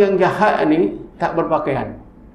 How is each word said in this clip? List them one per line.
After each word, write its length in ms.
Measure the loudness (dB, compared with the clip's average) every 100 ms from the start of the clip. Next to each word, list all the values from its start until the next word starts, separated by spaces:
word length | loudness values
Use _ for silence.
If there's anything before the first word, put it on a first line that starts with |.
yang 160 | 2 4
jahat 480 | 0 2 0 2 2
ni 320 | 2 0 -4 -14 -6
tak 160 | -4 -2
berpakaian. 560 | -2 -2 -2 -4 -6 -10 -18 -20 -20